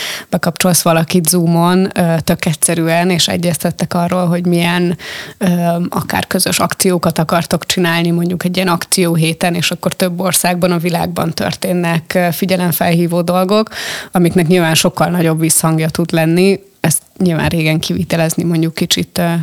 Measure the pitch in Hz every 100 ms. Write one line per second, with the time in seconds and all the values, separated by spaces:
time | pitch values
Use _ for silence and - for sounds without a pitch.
0 | - - - 180 - - 185 165 175 165
1 | 165 185 156 180 170 170 170 185 190 -
2 | 175 165 - 165 - 151 - 170 165 165
3 | 175 170 - 175 175 160 175 - 170 180
4 | 175 185 175 175 175 175 170 175 175 180
5 | - - - - 190 175 170 170 175 -
6 | - - - 185 180 185 180 - 190 180
7 | 170 160 156 175 - 170 - - 175 170
8 | 170 170 170 180 180 180 185 175 - -
9 | 170 170 160 165 180 170 - 175 175 -
10 | 185 175 190 - 175 180 175 175 165 170
11 | 175 170 160 151 95 - 190 180 170 165
12 | - 185 175 - 185 185 180 - 180 170
13 | 170 175 170 180 185 208 220 - - -
14 | - 190 170 185 160 185 160 156 180 -
15 | 165 175 165 160 160 - 160 160 160 151
16 | 170 165 160 170 196 190 - _ 160 -
17 | - - 185 160 147 170 156 156 - 175
18 | 180 170 160 160 170 165 165 - 175 -
19 | 175 - 170 170